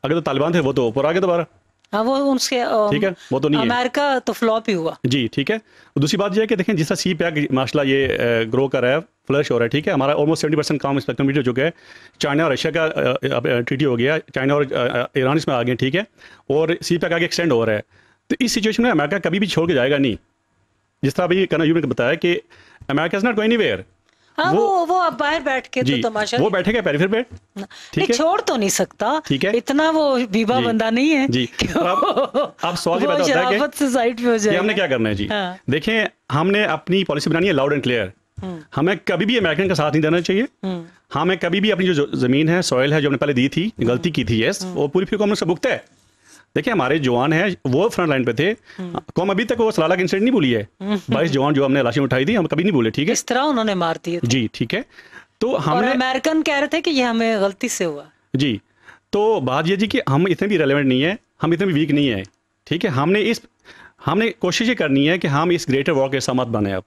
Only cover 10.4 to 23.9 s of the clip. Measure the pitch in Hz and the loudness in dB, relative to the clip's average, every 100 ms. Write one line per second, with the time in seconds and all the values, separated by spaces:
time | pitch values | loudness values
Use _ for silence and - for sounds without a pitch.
10.4 | 156 151 147 151 139 139 127 120 139 139 | 0 0 0 -2 0 -2 -2 0 0 2
11.4 | 127 123 151 - - - - _ 151 143 | 0 0 -2 -4 -20 -20 -20 _ -2 0
12.4 | 160 131 160 160 160 151 139 127 135 131 | 2 0 -2 0 -2 0 0 0 -2 -2
13.4 | 135 123 120 135 143 120 131 156 - - | 0 0 0 0 0 2 0 0 -4 -4
14.4 | 135 147 139 - 123 127 127 - 127 151 | 0 2 0 0 -2 -2 -2 0 0 0
15.4 | 151 131 120 123 131 160 214 _ - - | 0 0 0 0 0 -2 -4 _ -20 -20
16.4 | _ 139 160 170 - 170 175 170 165 - | _ 0 2 -2 0 -2 0 0 -2 0
17.4 | 170 120 113 107 - _ _ _ _ - | 2 2 2 0 -4 _ _ _ _ -2
18.4 | 240 226 214 214 233 175 147 196 170 180 | 0 0 0 2 2 2 0 -2 -2 -2
19.4 | 196 - 170 151 123 143 139 95 _ _ | 0 0 0 2 2 2 0 -2 _ _
20.4 | _ _ _ _ _ _ 135 - 180 180 | _ _ _ _ _ _ -4 0 0 2
21.4 | 185 156 156 165 143 117 123 165 175 175 | 2 0 2 2 0 0 0 0 0 -2
22.4 | - - - - - 139 165 196 220 214 | -6 -20 -20 -20 -4 -2 -2 0 0 0
23.4 | 220 233 170 95 - | 0 2 0 -2 -6